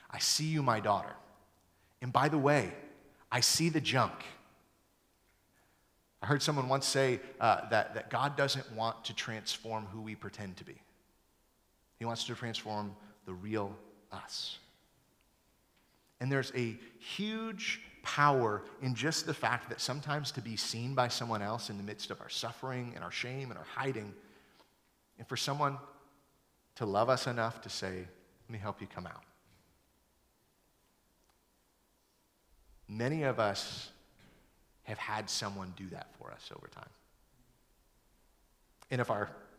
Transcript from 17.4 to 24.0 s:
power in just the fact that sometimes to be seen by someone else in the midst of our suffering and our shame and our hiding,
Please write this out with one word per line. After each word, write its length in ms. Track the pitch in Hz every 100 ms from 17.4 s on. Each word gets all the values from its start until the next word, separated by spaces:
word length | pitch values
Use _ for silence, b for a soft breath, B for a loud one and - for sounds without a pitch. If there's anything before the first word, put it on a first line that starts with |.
| 226 214 220 - - -
power 600 | - - 147 139 113 104 - -
in 140 | 131
just 320 | 117 143 160 -
the 80 |
fact 340 | 147 117 120 -
that 120 | 117
sometimes 520 | - 147 151 147 135
to 80 | -
be 160 | 117 110
seen 380 | - 113 120
by 140 | 135 120
someone 340 | - 117 107
else 260 | 101 117 -
in 80 | 101
the 60 |
midst 280 | 101 107 -
of 100 | 98
our 100 | -
suffering 600 | - 113 - 131 127 120
and 100 | 87
our 60 | 85
shame 400 | - 123 131 131
and 80 | 113
our 80 | 78
hiding, 400 | - 135 120